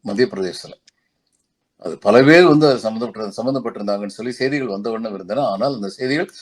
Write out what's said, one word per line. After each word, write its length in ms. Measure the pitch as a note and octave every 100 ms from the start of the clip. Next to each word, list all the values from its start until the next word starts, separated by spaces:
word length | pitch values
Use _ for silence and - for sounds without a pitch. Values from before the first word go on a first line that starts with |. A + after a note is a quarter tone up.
மத்திய 260 | - G2+ B2
பிரதேசத்துல. 420 | G2 F#2 D#2+ D#2 - _ _ _ _ _ _ _ _ _ _
அது 200 | F2+ D#2+
பல 240 | G2+ A#2
பேர் 220 | C#3 E3
வந்து 240 | F3 D3+ D3+
அது 100 | B2
சம்மந்தப்பட்ட-, 540 | A2 A2+ A#2+ G#2+ G#2 G2+
சம்மந்தப்பட்டிருந்தாங்கன்னு 680 | A#2+ C3+ A#2 G#2+ G#2 G2+ G#2
சொல்லி 260 | - A#2
செய்திகள் 340 | B2 C3 C#3+ B2+
வந்த 240 | G2 A2
வண்ணம் 240 | A2+ A2+
இருந்தன. 320 | G2 F#2 A#2 B2+
ஆனால் 280 | G2 C3
அந்த 140 | B2+ G2+
செய்திகள் 420 | - C3 D3 G3 -